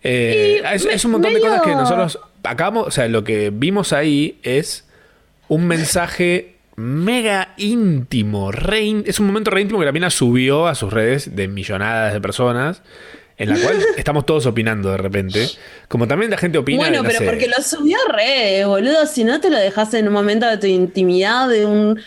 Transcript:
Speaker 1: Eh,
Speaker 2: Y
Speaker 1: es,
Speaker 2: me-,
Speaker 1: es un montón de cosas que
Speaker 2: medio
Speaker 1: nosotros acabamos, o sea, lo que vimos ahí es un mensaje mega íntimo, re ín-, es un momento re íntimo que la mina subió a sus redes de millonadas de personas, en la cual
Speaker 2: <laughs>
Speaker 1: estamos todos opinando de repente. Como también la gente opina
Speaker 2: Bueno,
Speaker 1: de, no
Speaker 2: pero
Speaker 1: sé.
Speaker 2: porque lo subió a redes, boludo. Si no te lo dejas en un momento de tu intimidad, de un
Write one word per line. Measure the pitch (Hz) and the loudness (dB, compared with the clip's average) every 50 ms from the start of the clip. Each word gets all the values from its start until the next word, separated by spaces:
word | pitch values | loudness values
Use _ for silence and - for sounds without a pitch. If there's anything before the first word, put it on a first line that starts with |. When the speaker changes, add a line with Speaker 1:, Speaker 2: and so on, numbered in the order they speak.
| - | -2
Speaker 1:
Eh, | 131 127 123 120 113 110 107 104 104 104 - - | -2 0 0 0 2 2 2 2 2 2 2 0
Speaker 2:
Y | 156 202 | -2 -2
Speaker 1:
es, | 196 - | -2 -2
Speaker 2:
me-, | - 440 | -2 -2
Speaker 1:
es | 202 - | 0 0
un | 240 | 0
montón | 220 - - - 466 | 2 2 2 2 2
de | 440 | 2
cosas | 440 440 415 359 | 2 2 2 2
que | 330 302 | 2 2
Speaker 2:
medio | 277 269 | 2 0
Speaker 1:
nosotros | 262 247 247 - 185 160 - - - - _ _ - | 0 0 2 0 0 -2 -4 -8 -14 -20 _ _ -8
acabamos, | - 120 123 165 196 214 226 214 | -8 -4 -2 -2 -2 0 -2 -4
o | - | -2
sea, | - 143 123 | 0 0 0
lo | 113 113 113 104 | 2 0 0 0
que | - 110 107 104 104 101 | 0 -2 0 0 -2 -2
vimos | 107 131 170 196 208 180 - 165 | -2 -2 0 0 0 0 0 0
ahí | 143 151 156 147 143 147 165 - _ | 0 2 2 2 2 0 -2 -4 _
es | - 127 123 139 165 - - - _ _ _ - _ _ _ _ _ _ _ _ _ | -6 -2 -2 -2 -2 -4 -10 -14 _ _ _ -20 _ _ _ _ _ _ _ _ _
un | _ 156 156 175 | _ -2 0 0
mensaje | 175 170 160 156 143 - 180 170 170 - - 180 175 175 180 - - _ _ _ _ _ | 0 0 0 -2 -2 -2 -2 -2 -2 -2 -2 0 0 0 0 -4 -8 _ _ _ _ _
mega | - 110 120 135 151 170 202 240 254 226 220 202 190 185 - - | -10 -6 -4 -4 -2 0 0 0 0 0 0 -2 -2 -4 -6 -8
íntimo, | - 196 208 233 240 220 190 156 135 123 - - 123 104 107 104 101 98 98 | -6 -4 -2 0 2 2 2 0 0 -2 -2 -2 -2 -2 0 -2 -2 -2 -4
re | 101 - - 190 202 220 | -4 -4 -2 -2 -2 0
ín-, | 214 208 214 214 208 | -2 -2 -2 -2 -2
es | - 185 - | -4 -2 0
un | 208 | 0
momento | 196 196 214 220 226 | 0 0 0 -2 0
re | 190 190 | 0 0
íntimo | 208 196 220 202 | -2 0 -2 0
que | 165 | 0
la | 139 | 0
mina | 135 156 180 175 | 0 0 -2 -2
subió | - - 135 120 120 127 127 131 139 151 165 | 0 0 2 2 2 2 2 2 2 2 2
a | 170 147 | 0 0
sus | - 113 95 | -2 -6 -4
redes | 104 113 110 117 135 143 143 - 90 | 0 0 2 2 0 0 -4 -6 -6
de | 95 98 | -6 -6
millonadas | 95 101 98 92 - 104 95 101 107 117 113 113 107 104 | -4 -6 -8 -6 -6 -4 -4 -2 -2 -2 0 0 0 -2
de | 104 | -2
personas, | 95 95 101 - 127 123 120 120 131 151 185 - _ - - - - - - - - _ _ | -4 -6 -4 0 0 0 0 0 -2 -4 -6 -8 _ -20 -20 -20 -20 -20 -20 -20 -20 _ _
en | - - 104 | -6 -2 0
la | - 349 | 0 0
cual | 359 - - | 2 0 2
Speaker 2:
<laughs> | 415 403 453 - | 2 2 0 0
Speaker 1:
estamos | - - 147 147 151 139 | 0 -2 -2 -2 -2 0
todos | - 156 156 127 | 0 0 2 2
opinando | 131 110 117 110 113 110 104 98 95 | 0 0 0 -2 -2 -2 -2 -2 -2
de | 95 | -2
repente. | 95 95 98 95 101 95 92 95 104 117 139 - - - - - - - | -2 -2 -2 -2 -2 -4 -2 -2 -2 -2 -2 -6 -12 -20 -20 -20 -20 -14
Como | - - 117 120 | -6 -2 -2 0
también | 110 139 170 220 233 | 0 0 0 0 -2
la | 202 | -2
gente | - 175 180 156 | -2 -2 0 0
opina | 160 123 139 147 262 | 0 0 0 0 0
Speaker 2:
Bueno, | 302 320 330 | 2 2 0
Speaker 1:
de, | 285 - | 0 0
no | |
Speaker 2:
pero | 240 226 226 | 0 0 0
Speaker 1:
sé. | 214 | 0
Speaker 2:
porque | - - 226 - | 0 0 0 0
lo | 240 240 254 294 | 0 0 0 0
subió | - - 330 294 302 359 466 523 440 | -2 -4 0 0 2 2 2 0 0
a | 247 | 0
redes, | 208 214 247 277 262 233 202 190 196 196 | 0 0 0 0 0 2 2 2 2 2
boludo. | 202 196 196 214 254 302 320 302 | 2 2 2 2 2 2 2 2
Si | 294 302 254 220 | 0 0 0 0
no | 226 254 320 | 2 2 2
te | 311 381 | 2 2
lo | 311 | 2
dejas | 233 196 196 196 214 220 220 240 | 2 2 0 2 0 -2 0 0
en | 226 214 | 0 0
un | 208 208 | 2 2
momento | 202 202 208 208 226 233 | 2 2 2 2 2 2
de | 240 220 | 0 0
tu | 202 190 | 0 0
intimidad, | 196 185 185 180 180 180 202 185 180 180 180 190 202 226 247 262 262 | 2 2 2 2 0 0 0 2 2 2 2 2 2 0 0 2 2
de | 233 214 208 | 2 2 2
un | 208 208 208 214 208 220 220 - | 2 2 2 2 2 0 -2 -4